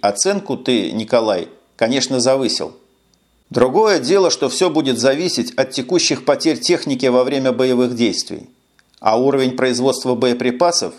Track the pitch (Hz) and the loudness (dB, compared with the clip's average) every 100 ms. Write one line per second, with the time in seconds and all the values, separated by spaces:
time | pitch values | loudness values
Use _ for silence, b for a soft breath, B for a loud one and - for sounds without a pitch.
0 | 104 101 190 202 202 131 - 117 90 107 | -4 -2 -2 -4 -4 -6 -2 0 -2 -6
1 | 110 120 110 92 82 - _ - 113 135 | -2 0 0 -2 -4 -14 _ -4 -2 -2
2 | 123 131 123 135 120 - 78 - _ _ | -2 0 0 0 0 -4 -8 -14 _ _
3 | _ _ _ _ - - 123 175 220 170 | _ _ _ _ -4 2 4 4 4 2
4 | 123 196 175 - 131 - 180 156 135 117 | 2 2 2 2 -2 0 0 2 0 2
5 | 135 139 180 - 117 - 131 139 123 175 | 2 2 -2 -2 -4 -2 -4 -4 -2 0
6 | - 143 147 139 160 131 - 165 147 135 | 0 -2 0 0 0 -2 0 -2 -2 0
7 | 131 127 127 139 131 123 131 123 123 117 | 2 2 2 0 -2 0 0 2 0 0
8 | 113 87 - 80 - _ _ _ _ _ | -2 -2 -8 -12 -16 _ _ _ _ _
9 | 107 113 135 135 127 127 127 123 135 127 | 0 2 2 2 0 0 0 2 0 0
10 | 131 120 127 120 123 123 175 - 85 | -2 0 0 0 -2 0 0 0 -4